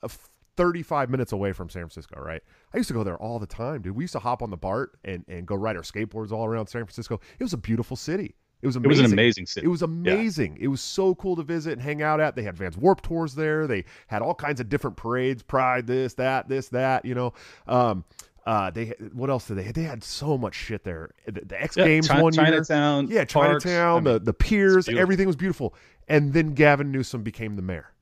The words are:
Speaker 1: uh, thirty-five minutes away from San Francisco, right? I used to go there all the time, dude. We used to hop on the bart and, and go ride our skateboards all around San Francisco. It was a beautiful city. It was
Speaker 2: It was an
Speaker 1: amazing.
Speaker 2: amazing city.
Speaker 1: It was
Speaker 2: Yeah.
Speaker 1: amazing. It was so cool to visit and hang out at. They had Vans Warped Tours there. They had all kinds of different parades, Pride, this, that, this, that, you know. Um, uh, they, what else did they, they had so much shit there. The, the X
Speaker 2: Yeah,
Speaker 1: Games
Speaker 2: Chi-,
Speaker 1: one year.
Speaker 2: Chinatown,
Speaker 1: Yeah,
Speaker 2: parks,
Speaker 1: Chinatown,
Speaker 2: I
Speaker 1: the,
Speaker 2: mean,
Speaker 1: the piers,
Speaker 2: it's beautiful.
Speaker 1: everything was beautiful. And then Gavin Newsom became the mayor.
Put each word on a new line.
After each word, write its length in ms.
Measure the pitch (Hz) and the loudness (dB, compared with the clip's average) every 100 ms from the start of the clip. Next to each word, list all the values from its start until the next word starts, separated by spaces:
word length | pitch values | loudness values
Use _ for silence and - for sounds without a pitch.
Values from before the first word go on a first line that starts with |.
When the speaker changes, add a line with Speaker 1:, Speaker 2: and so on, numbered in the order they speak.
Speaker 1:
uh, 60 | 120 - _ _ _ - | -14 -16 _ _ _ 0
thirty-five 500 | 175 175 156 151 127 | 0 0 -4 -2 0
minutes 240 | 127 117 | -2 -4
away 200 | 101 98 | -2 -4
from 180 | 92 87 | -4 -10
San 120 | 92 | -12
Francisco, 360 | 85 - - 76 | -12 -16 -20 -14
right? 220 | 73 80 _ _ _ | -12 -12 _ _ _
I 20 | 233 | -6
used 120 | 247 | -4
to 60 | |
go 80 | 117 | -2
there 140 | 98 85 | -4 -6
all 220 | 110 117 | -8 -8
the 80 | 104 | -10
time, 340 | - 120 151 | -8 -8 -8
dude. 160 | 92 101 | -8 -8
We 80 | |
used 80 | 175 | -6
to 60 | - | -6
hop 240 | 123 123 | -4 -4
on 80 | 117 | -6
the 80 | 90 | -6
bart 400 | 95 107 139 _ | -4 -4 -4 _
and, 220 | 98 90 85 | -12 -12 -10
and 180 | 90 87 | -12 -6
go 80 | |
ride 220 | 98 107 95 | -4 -4 -6
our 60 | |
skateboards 480 | - 104 107 110 107 | -8 -8 -6 -6 -8
all 120 | 110 | -6
around 220 | 113 113 107 | -4 -4 -6
San 160 | 120 | -8
Francisco. 340 | 110 - 113 110 - - | -10 -12 -8 -8 -10 -8
It 40 | |
was 120 | 254 | -6
a 20 | 131 | -6
beautiful 380 | 104 113 117 131 | -2 -2 -2 -8
city. 380 | - 139 143 - _ _ | -6 -6 -6 -12 _ _
It 60 | 139 | -2
was 100 | 123 | 2
Speaker 2:
It 40 | 127 | 6
was 120 | 147 | 8
an 80 | 123 | 8
Speaker 1:
amazing. 60 | |
Speaker 2:
amazing 320 | 101 120 101 90 | 6 4 4 -6
city. 180 | - | -2
Speaker 1:
It 60 | 160 | -2
was 100 | 175 | 0
Speaker 2:
Yeah. 60 | 165 | -2
Speaker 1:
amazing. 720 | 165 175 196 226 156 101 78 | -2 0 2 0 -2 -4 -2
It 80 | 127 | -4
was 140 | 135 | -4
so 320 | - - 190 | -4 0 0
cool 200 | 180 196 170 | 0 -2 -4
to 60 | |
visit 300 | 147 170 156 | -4 -6 -4
and 80 | 135 | -6
hang 220 | 135 151 | -6 -4
out 180 | 151 156 | 0 2
at. 160 | 151 131 | 0 -2
They 60 | |
had 160 | 101 85 | -8 -6
Vans 180 | 95 85 | -8 2
Warped 280 | 156 190 | 2 2
Tours 300 | - 165 160 | 0 -4 -4
there. 320 | 135 156 151 156 | -2 -2 0 0
They 200 | 104 - - _ | -2 -4 -16 _
had 120 | 107 | -4
all 140 | 123 | -2
kinds 260 | 170 147 139 | -4 -4 -4
of 80 | 117 | -2
different 300 | 127 135 95 | -2 -4 -8
parades, 440 | 113 123 127 127 | -4 -2 -2 -4
Pride, 440 | - 139 127 127 117 | -2 0 2 0 0
this, 260 | 127 127 | -2 -2
that, 320 | - 127 131 - | -2 -2 -2 -2
this, 180 | 135 131 | -6 -4
that, 380 | 127 131 131 120 | -2 0 0 -2
you 80 | |
know. 180 | 123 123 - - - - | -4 -4 -6 -20 -20 0
Um, 380 | 123 120 95 85 - - _ | 2 4 0 -6 -18 -20 _
uh, 260 | - 110 95 | -2 0 0
they, 180 | 85 113 120 107 | -4 -8 -10 -12
what 160 | 123 131 | -6 -2
else 160 | 131 - | -2 -4
did 80 | 98 | -8
they, 120 | 92 | -4
they 100 | 107 | -4
had 200 | 160 123 | -4 -8
so 320 | - - 143 139 | -12 -8 -2 -2
much 180 | 110 | -2
shit 300 | - - 107 | -6 -8 -8
there. 260 | - 82 80 _ - | -8 -10 -12 _ -12
The, 140 | 98 | -12
the 200 | 90 95 | -10 -6
X 120 | - - | -4 2
Speaker 2:
Yeah, 100 | 180 | 4
Speaker 1:
Games 220 | 156 151 | 4 4
Speaker 2:
Chi-, 120 | 139 | 6
Speaker 1:
one 140 | 165 | 6
year. 100 | 160 | 6
Speaker 2:
Chinatown, 640 | 156 160 160 151 147 143 143 | 6 4 2 2 2 2 0
Speaker 1:
Yeah, 160 | 226 | 0
Speaker 2:
parks, 400 | 139 151 143 147 | 2 4 4 2
Speaker 1:
Chinatown, 340 | 175 175 170 170 156 | 0 2 4 4 4
Speaker 2:
I 40 | |
Speaker 1:
the, 60 | 113 | 2
Speaker 2:
mean, 60 | |
Speaker 1:
the 100 | 113 | 0
piers, 420 | - - 214 196 185 | 0 2 6 8 6
Speaker 2:
it's 100 | 180 | 4
beautiful. 140 | 120 | 2
Speaker 1:
everything 240 | 185 190 190 | 4 4 2
was 100 | 143 | 2
beautiful. 380 | 185 - 117 - _ _ - | -2 -2 -4 -8 _ _ 2
And 240 | 151 147 | 2 4
then 180 | 151 156 | 2 2
Gavin 380 | 139 147 143 143 | 6 6 8 2
Newsom 300 | 135 127 120 | -2 -4 -4
became 340 | 107 - 110 101 | -8 -8 -8 -6
the 60 | |
mayor. 300 | 92 87 - _ | -6 -8 -10 _